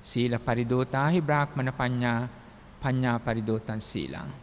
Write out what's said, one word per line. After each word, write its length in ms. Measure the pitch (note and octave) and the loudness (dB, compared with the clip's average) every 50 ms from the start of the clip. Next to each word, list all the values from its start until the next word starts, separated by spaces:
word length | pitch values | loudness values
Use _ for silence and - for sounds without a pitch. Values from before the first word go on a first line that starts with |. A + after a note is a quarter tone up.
සීල 380 | - - - A#2+ A#2+ B2 A#2+ A#2 | -4 -2 0 2 2 2 2 0
පරිදෝතාහි 800 | - - A#2 A#2 A#2+ A#2 B2+ B2+ B2+ - - C3+ C#3 D3+ E3 F#3 | 0 0 0 2 2 2 2 2 2 0 0 0 2 4 4 2
බ්‍රාහ්මණ 520 | E3 C#3+ D3+ D3 C#3+ C#3+ - C#3+ C3 C3 B2+ | 4 2 2 2 2 0 -2 -2 -2 -2 0
පඤ්ඤා, 560 | - C3 B2 B2+ B2 B2 A#2+ A#2+ A#2 A#2+ B2 - - - - - - - - - - | 0 0 0 0 2 2 2 2 0 -2 -4 -8 -12 -20 -20 -20 -20 -20 -20 -18 -6
පඤ්ඤා 400 | - C#3 B2+ C3 B2+ B2+ A#2+ A#2 | -2 0 0 2 2 2 0 0
පරිදෝතං 640 | A2+ B2+ A2+ A2+ A2 G#2+ A2 A2 A2 - A2+ A2+ | 0 -2 -2 -2 0 0 -2 -2 -2 -4 -4 -2
සීලං. 480 | G#2+ - - G#2+ D2 C2 C2+ C2+ - C#2+ - C2 | -2 -2 0 -2 -4 -4 -6 -8 -10 -10 -12 -14